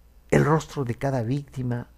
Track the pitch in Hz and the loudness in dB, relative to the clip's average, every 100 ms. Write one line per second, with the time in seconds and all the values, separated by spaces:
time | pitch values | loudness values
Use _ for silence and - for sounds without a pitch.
0 | - - - 143 139 156 - 147 123 117 | -20 -20 0 2 4 2 0 -4 -4 -2
1 | 139 135 113 143 143 131 123 120 - | -2 0 0 -4 -6 -6 -4 -4 -6